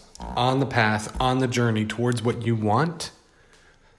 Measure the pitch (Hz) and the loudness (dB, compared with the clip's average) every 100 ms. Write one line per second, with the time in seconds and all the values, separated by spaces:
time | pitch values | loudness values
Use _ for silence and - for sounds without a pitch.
0 | - - - - 123 135 127 123 110 110 | -20 -14 -8 -2 0 2 0 2 2 2
1 | 110 - 127 131 131 120 120 107 107 - | -2 -2 0 2 0 2 2 2 -2 0
2 | 123 117 113 113 113 113 107 107 165 170 | 0 0 -2 -2 -2 0 2 2 0 -2
3 | - - _ _ _ - - - _ | -12 -14 _ _ _ -20 -20 -20 _